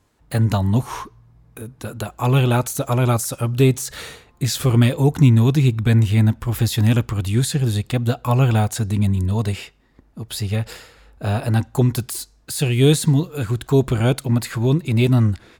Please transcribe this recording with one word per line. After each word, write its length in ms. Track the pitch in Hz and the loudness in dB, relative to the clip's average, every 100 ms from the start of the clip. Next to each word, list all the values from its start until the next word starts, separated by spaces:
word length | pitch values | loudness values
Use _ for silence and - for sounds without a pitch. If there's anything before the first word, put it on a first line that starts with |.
| _ _ - | _ _ -4
En 200 | 117 110 | 0 0
dan 220 | 104 95 | 0 0
nog, 380 | 113 - - - _ _ _ _ | 0 -2 -10 -16 _ _ _ _
eh, 100 | - 113 - | -18 -18 -14
de, 180 | 120 120 | -14 -10
de 200 | 104 - | -10 -4
allerlaatste, 720 | 123 135 127 120 123 - 135 | 0 2 2 0 -2 -6 -4
allerlaatste 560 | 123 123 117 - - | 0 0 0 -4 -6
updates 500 | 117 120 135 127 - - - - _ - | -4 2 2 2 -6 -14 -18 -20 _ -8
is 200 | 123 - | -6 -2
voor 200 | 135 120 | 0 4
mij 160 | 117 - | 4 2
ook 220 | 135 143 | 0 4
niet 120 | 135 | 6
nodig. 320 | 113 120 147 | 6 4 4
Ik 180 | 131 113 | 2 0
ben 240 | 110 113 104 | 2 2 4
geen 320 | 110 107 110 | 2 2 0
professionele 640 | 120 110 113 - 107 120 | -4 -2 -2 0 2 2
producer, 580 | - 101 95 110 135 147 | -2 -4 -2 -2 -2 -2
dus 160 | 123 104 | 0 -2
ik 140 | - | -2
heb 140 | 127 | -4
de 180 | 117 120 | -2 -2
allerlaatste 640 | 123 123 131 110 107 - 101 | 0 2 2 2 0 -2 -4
dingen 240 | 104 101 | 0 0
niet 140 | 98 | 0
nodig 460 | 92 107 104 98 - _ _ _ _ | 0 -2 -4 -6 -12 _ _ _ _
op 180 | - 113 | -16 -12
zich, 180 | - 101 | -8 -4
hè. 100 | 107 113 - - _ _ - | -4 -6 -12 -20 _ _ -10
Eh, 280 | 104 107 117 | -4 -4 0
en 60 | |
dan 180 | 113 - | -2 -2
komt 260 | - 123 117 | 0 0 -2
het 320 | 107 - - _ - | -8 -10 -14 _ -12
serieus 580 | - 131 120 139 156 - | -4 -2 2 4 4 2
mo-, 240 | 139 - 147 107 | 0 0 -6 -6
goedkoper 520 | 117 - 135 127 113 | -6 0 0 2 0
uit 240 | 120 127 | 0 0
om 120 | 117 | -2
het 120 | 117 - | -2 -2
gewoon 340 | 113 123 135 | -4 0 0
in 160 | - 113 | 0 0
één 360 | 127 127 107 98 - | 4 4 2 0 -10